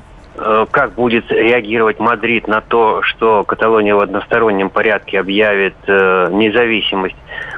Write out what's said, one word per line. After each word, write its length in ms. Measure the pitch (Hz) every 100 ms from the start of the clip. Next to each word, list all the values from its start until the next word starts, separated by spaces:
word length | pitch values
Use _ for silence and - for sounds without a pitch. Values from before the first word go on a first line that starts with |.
| - - - -
э, 300 | 107 110 104
как 240 | 147 123
будет 380 | - 120 113 -
реагировать 680 | 110 113 123 104 117 110 104
Мадрид 480 | 113 117 117 113 104
на 140 | 107
то, 400 | - 117 110 98
что 400 | - - 113 107
Каталония 520 | 92 95 110 113 104 101
в 40 |
одностороннем 720 | 98 98 - 113 113 98 98
порядке 500 | 104 107 101 - 98
объявит, 560 | 92 101 107 101 95 - -
э, 420 | 98 95 92 87
независимость, 840 | 98 110 110 117 107 - 98 92 - - - -